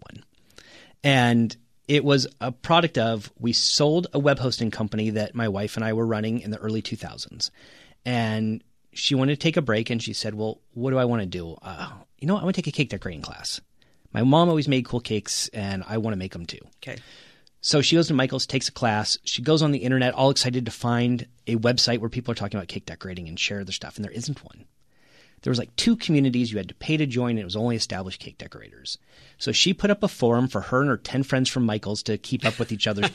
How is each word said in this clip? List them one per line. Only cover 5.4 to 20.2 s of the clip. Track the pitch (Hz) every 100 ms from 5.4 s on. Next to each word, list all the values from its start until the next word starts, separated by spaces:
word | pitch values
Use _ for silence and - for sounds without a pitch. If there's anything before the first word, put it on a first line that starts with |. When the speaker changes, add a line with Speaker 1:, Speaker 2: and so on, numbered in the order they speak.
| 113
Speaker 1:
wife | 98 104 -
and |
I | 110
were | 110
running | 113 107 110 117
in | 104
the | 107
early | 110 110
two | - 113
thousands. | 87 - - - - - - - - _
And | 123 120 113 110 110 113 - _ _
she | - -
wanted | 135 135
to | 147
take | 165 165
a |
break, | 123 107 117
and | 117
she | 113
said, | 104 110
"Well, | 107 110 - _
what | 117 131
do | 131
I |
wanna | 123 117 95
do? | 90 82 78
Uh, | 90 85 73 92 - -
you | 151
know |
what? | 202
I |
wanna | 170
take | 190 156
a |
cake | - 135
decorating | 98 95 78
class. | - - - - - _ _ _ _
My | 107
mom | 123 151 175
always | 156 143
made | 131
cool | 120 120
cakes, | - 107 - - -
and | 113 98 95 92
I | 110
wanna | 110 98
make | 95
'em | 87 82
too." | - - _
Speaker 2:
Okay. | - - - - - _ _ _
Speaker 1:
So | - 151
she | -
goes | 165 160
to |
Michael's, | 135 131 131 -
takes | 139 -
a |
class. | - 120 107 104 -
She | - -
goes | 123 156
on | 156
the | 143
internet, | 123 131 127
all | 123